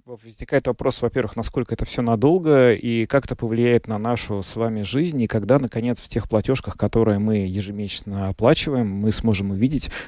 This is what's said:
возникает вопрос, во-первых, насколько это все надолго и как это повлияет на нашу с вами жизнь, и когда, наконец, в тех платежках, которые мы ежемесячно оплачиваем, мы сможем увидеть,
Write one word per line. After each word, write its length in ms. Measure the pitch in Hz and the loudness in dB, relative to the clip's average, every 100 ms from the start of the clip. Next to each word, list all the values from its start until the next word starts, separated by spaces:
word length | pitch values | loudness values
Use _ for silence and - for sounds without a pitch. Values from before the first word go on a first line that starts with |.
| - | -10
возникает 600 | 117 113 110 - 139 127 | -20 -20 -18 -2 0 0
вопрос, 360 | 120 139 - | -2 -2 0
во-первых, 320 | 117 135 110 - | -2 0 -2 -4
насколько 400 | 110 - 120 113 | -6 -4 -4 -4
это 100 | - | -4
все 160 | - | -2
надолго 720 | 120 110 131 185 160 143 123 | 0 4 4 4 4 6 6
и 320 | 107 120 117 110 | 4 0 -2 0
как 200 | 139 - | 0 0
это 100 | 123 | -6
повлияет 520 | 117 117 120 120 - | -2 2 4 2 2
на 120 | 107 | -4
нашу 420 | 113 120 - 101 | -2 -4 -4 -6
с 140 | 92 113 | -6 -4
вами 260 | 117 110 | -4 -2
жизнь, 400 | 98 131 175 147 | -4 -2 -2 -2
и 60 | 110 | -2
когда, 320 | 117 101 139 | -2 2 2
наконец, 420 | 127 117 120 117 | 2 -4 -4 -4
в 60 | - | -4
тех 200 | 117 - | -6 -2
платежках, 500 | 107 - 131 - - | -2 0 -2 -4 -4
которые 420 | 104 113 110 101 | 0 2 2 2
мы 260 | 107 107 92 | 2 0 0
ежемесячно 840 | 95 98 104 101 - - 98 95 | -4 -6 -8 -8 -8 -8 -6 -4
оплачиваем, 580 | 95 113 160 - 131 110 | 2 4 4 2 0 -2
мы 240 | 98 107 | 0 0
сможем 400 | 104 117 98 98 | 2 0 0 0
увидеть, 400 | 98 127 147 - - | 0 0 0 -4 -10